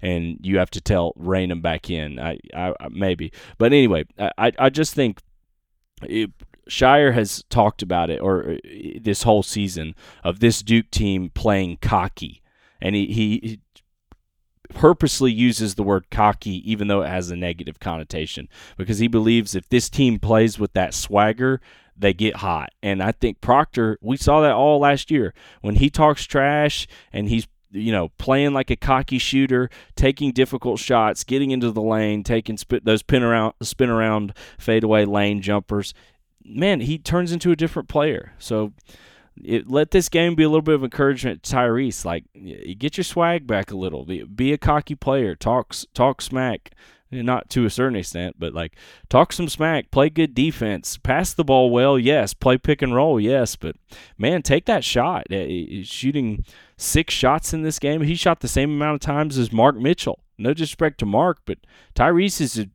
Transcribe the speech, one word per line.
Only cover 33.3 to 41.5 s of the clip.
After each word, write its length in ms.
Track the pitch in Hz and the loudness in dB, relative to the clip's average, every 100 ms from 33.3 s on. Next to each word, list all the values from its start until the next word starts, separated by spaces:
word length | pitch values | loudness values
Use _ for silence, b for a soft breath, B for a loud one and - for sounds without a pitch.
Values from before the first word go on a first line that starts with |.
| 117 110 - | 2 0 -4
spin 280 | 113 - 127 | -12 -2 0
around, 420 | 113 110 107 101 101 B B | 2 0 0 -4 -10 B B
fadeaway 460 | - 113 110 107 | 0 0 4 2
lane 380 | 104 104 101 104 | 4 2 0 -2
jumpers, 500 | 95 104 92 104 95 - b b _ _ | -2 -2 -2 -4 -4 -10 b b _ _
man, 360 | - 113 185 180 | -14 -2 0 0
he 180 | 123 156 | -2 -4
turns 340 | - 175 175 | -2 -2 -2
into 180 | 170 175 | -2 0
a 60 | 165 | 0
different 320 | 160 - - | 0 -4 -4
player. 440 | 151 151 113 - - | 0 0 -2 -8 -20
So 340 | - 110 107 - b b b b b - | -4 -2 -4 -8 b b b b b -20
it, 260 | - 110 - | -4 -4 -2
let 220 | 131 151 | -2 2
this 180 | 190 175 | 2 2
game 260 | 170 170 | 0 0
be 100 | 165 | 4
a 40 | 156 | 4
little 140 | 156 | 4
bit 140 | 156 151 | 2 0
of 80 | |
encouragement 580 | 131 - 139 131 127 80 | 0 0 0 0 -4 -8
to 140 | - | -4